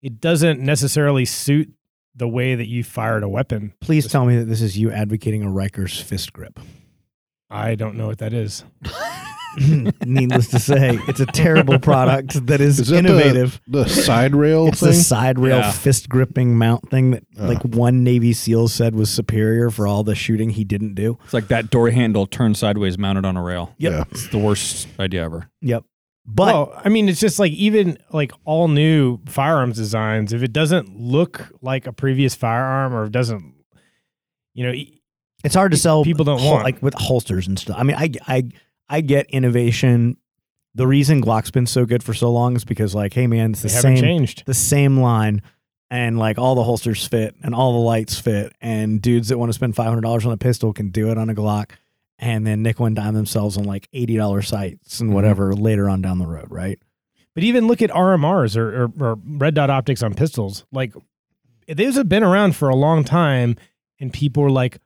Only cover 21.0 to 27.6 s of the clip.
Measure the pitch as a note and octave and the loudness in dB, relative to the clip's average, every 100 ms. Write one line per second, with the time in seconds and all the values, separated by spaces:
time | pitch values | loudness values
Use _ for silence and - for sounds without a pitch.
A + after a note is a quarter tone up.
21 | G#2+ A#2+ - A#2+ G2+ A#2 A2 A#2+ A#2 A#2+ | -4 -6 -4 -6 -2 -2 0 2 2 2
22 | A#2 G#2+ G2 - A#2 G#2 A2 G#2 G2 F#2 | 2 0 -2 0 0 0 0 0 -2 -2
23 | G2 G2 F#2+ F#2 F2 F2+ E2+ _ D#3 D#2 | -4 -2 -2 -4 -6 -8 -10 _ -4 -2
24 | - - - A2 G#2 G2+ - - - - | -4 -8 -6 -2 0 0 -4 -8 -12 -8
25 | F#2+ F2+ E2 E2 E2+ _ C#3+ A#2 - _ | -6 -4 -6 -10 -16 _ -4 -4 -6 _
26 | _ _ - G#2+ F#3+ F#3 C#3+ - G3+ A3 | _ _ -8 0 2 2 0 -4 0 2
27 | G#3 E3 G#3+ - F#3+ D#3 | 2 2 0 2 0 2